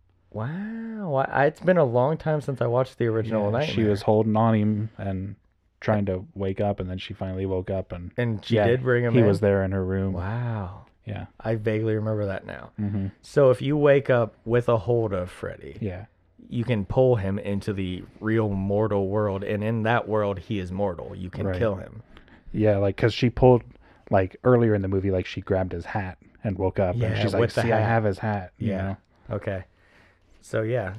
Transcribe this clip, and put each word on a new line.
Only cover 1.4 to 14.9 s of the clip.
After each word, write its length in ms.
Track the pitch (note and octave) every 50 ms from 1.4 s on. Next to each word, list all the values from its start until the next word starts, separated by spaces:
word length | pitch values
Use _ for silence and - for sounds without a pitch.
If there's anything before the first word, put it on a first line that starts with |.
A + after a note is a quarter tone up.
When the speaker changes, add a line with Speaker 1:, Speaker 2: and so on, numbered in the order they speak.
| C#3+
Speaker 1:
it's 120 | D3+ - -
been 200 | - F3 F#3 F3
a 60 | D3+
long 320 | B2 A2+ B2 B2+ C#3+ D#3+
time 240 | D#3 - D#3 D#3 D3+
since 200 | - - C3+ -
I 60 | B2
watched 320 | A#2+ A#2+ B2+ C3 - - -
the 80 | A#2+
original 400 | A#2 A2 A2+ A2 A2 A2 A2 G#2
Speaker 2:
Yeah, 40 | G2+ A2 B2
Speaker 1:
Nightmare. 160 | D3+ D#3+ -
Speaker 2:
she 80 | -
was 200 | A2 G#2 G#2 F#2+
holding 340 | - - G#2+ G#2+ A2 A2 G#2+
on 180 | A2 A2+ A2+ A2+
him 360 | G#2+ G#2 G#2+ G#2+ G#2 G#2+ G#2+ -
and 380 | - G#2+ G2 F#2+ F#2+ F#2+ G2+ G2+ _ _ _ _ _ _ _ _ -
trying 240 | - - G#2+ G#2 G2+
to 200 | F#2+ F#2 F#2 G#2 - -
wake 260 | G2 G2 F#2+ F#2+ -
up, 180 | G#2 G2+ G2+ -
and 100 | F#2+ F2+
then 100 | F#2 F#2+
she 140 | - -
finally 320 | G#2 - G2+ F#2+ F#2 F#2+ G2
woke 240 | F#2+ F#2+ F#2 F#2 G2
up, 200 | F#2+ F#2+ F2+ -
and 220 | F2+ F2 F2 F2 -
Speaker 1:
And 280 | - A#2+ A#2 A2 G2+ -
she 100 | - C3+
Speaker 2:
yeah, 120 | G#2 G#2 A2+
Speaker 1:
did 140 | A#2+ C3 B2+
bring 180 | B2+ B2 A#2+ A#2+
him 100 | A#2 A#2
Speaker 2:
he 60 | B2
Speaker 1:
in? 60 | A2+
Speaker 2:
was 140 | G#2 G2 G2+
there 240 | G#2 G2+ G2 G2 F#2+
in 80 | F#2+
her 120 | G2 G2 F#2+
room. 280 | F#2 F#2+ F#2+ F#2+ G2
Speaker 1:
Wow. 720 | F2+ E2+ F2 G2 A2 A#2+ B2 A#2+ A2+ G#2+ G2 F2+ G2 - - _ _ _ -
Speaker 2:
Yeah. 200 | A2 G2+ G2 F#2+ - _ -
Speaker 1:
I 160 | - A#2 A#2
vaguely 400 | A2 G#2+ A2+ G#2+ A2 A2 A2+ A2
remember 300 | G#2+ G#2+ A2 A2 G#2 G#2
that 200 | G2 F#2+ - -
now. 240 | G2 - - - - - -
Speaker 2:
Mm-hmm. 260 | G#2 G2+ G2+ G2+ G2 G2 - _
Speaker 1:
So 280 | - - - D3 C#3+ C3
if 100 | B2 -
you 160 | C3 C3+ D3
wake 320 | D3+ C#3+ C#3+ C#3 C#3+ B2+ -
up 280 | C3 A#2+ A#2 G#2+ - _ -
with 240 | A2+ A#2 A#2+ A#2 -
a 80 | A#2+
hold 360 | A2+ E2+ A#2